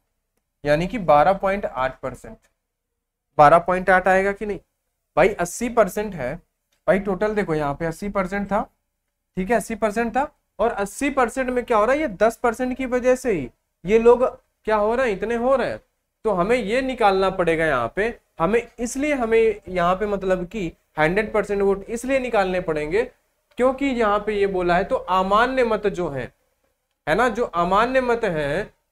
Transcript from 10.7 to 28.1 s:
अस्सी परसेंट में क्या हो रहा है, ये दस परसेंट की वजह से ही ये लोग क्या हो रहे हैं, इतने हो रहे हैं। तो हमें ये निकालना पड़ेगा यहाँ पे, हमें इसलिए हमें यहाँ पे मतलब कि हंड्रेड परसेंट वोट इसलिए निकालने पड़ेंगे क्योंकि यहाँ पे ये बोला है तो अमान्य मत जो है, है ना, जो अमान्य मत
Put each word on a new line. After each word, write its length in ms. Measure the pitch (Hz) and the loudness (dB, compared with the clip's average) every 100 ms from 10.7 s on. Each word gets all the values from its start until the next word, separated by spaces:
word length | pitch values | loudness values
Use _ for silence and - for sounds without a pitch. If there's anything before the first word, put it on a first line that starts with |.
अस्सी 360 | 202 202 - 277 | -2 -6 -4 -4
परसेंट 380 | 277 240 262 254 | 0 -2 -2 -4
में 140 | 247 226 | -4 0
क्या 120 | 226 | 0
हो 80 | 214 | 2
रहा 100 | 277 | 0
है, 60 | |
ये 60 | 311 | -2
दस 280 | 180 214 - | 0 0 0
परसेंट 380 | 240 220 254 254 | -4 -2 -4 -4
की 80 | 262 | -4
वजह 280 | 247 247 254 | -2 0 0
से 140 | 262 | 0
ही 180 | 180 123 _ _ _ 165 | -4 -4 _ _ _ 0
ये 140 | 220 | 4
लोग 240 | 226 240 240 - _ _ - | 6 6 4 -4 _ _ -2
क्या 80 | 214 | 0
हो 160 | 208 240 | 0 0
रहे 120 | 262 | -2
हैं, 100 | 185 | -2
इतने 180 | 208 233 | -4 -2
हो 180 | 240 269 | 0 0
रहे 140 | 180 | 0
हैं। 100 | 110 _ _ _ _ 220 | -6 _ _ _ _ -4
तो 60 | |
हमें 220 | 190 185 247 | 0 2 0
ये 240 | 196 240 | 0 -2
निकालना 460 | 262 247 214 190 190 | -2 0 2 2 0
पड़ेगा 340 | 185 170 160 160 | 0 0 0 0
यहाँ 260 | 131 117 - | 0 -2 -4
पे, 120 | 220 220 _ - | -6 -6 _ -4
हमें 280 | 165 226 - - | 0 0 -2 -8
इसलिए 340 | 233 269 302 285 | -8 -4 -4 -2
हमें 460 | 220 226 220 208 - | 0 2 2 0 -6
यहाँ 280 | 180 175 185 | -2 0 0
पे 100 | 208 | -2
मतलब 380 | 196 190 185 175 | -2 -2 -2 -2
कि 240 | 220 165 - _ - | -6 -8 -10 _ 0
हंड्रेड 340 | 156 190 214 | 0 2 0
परसेंट 280 | 214 311 302 | -2 -2 0
वोट 220 | 294 196 - | 0 0 -4
इसलिए 340 | 233 254 269 | -8 -2 -2
निकालने 420 | 247 220 190 180 | 0 0 0 -2
पड़ेंगे 420 | 175 151 151 190 254 _ _ _ _ - | -4 -4 -2 -2 -2 _ _ _ _ 0
क्योंकि 280 | 247 262 277 | 0 2 -2
यहाँ 320 | 240 220 208 | 0 0 0
पे 120 | 208 | -2
ये 140 | 208 196 | 0 0
बोला 260 | 185 175 175 | 0 2 2
है 80 | 190 | 0
तो 100 | 262 | -2
अमान्य 680 | - 185 190 202 247 262 240 | 0 0 2 4 2 2 0
मत 220 | 214 208 | 0 -2
जो 200 | 170 170 | -2 -4
है, 220 | 139 113 _ _ _ _ _ _ _ - | -4 -8 _ _ _ _ _ _ _ -2
है 80 | 170 | 0
ना, 120 | 247 | 0
जो 140 | 226 240 | 0 -4
अमान्य 560 | 170 175 190 240 262 | -2 2 2 2 0
मत 200 | 247 | 0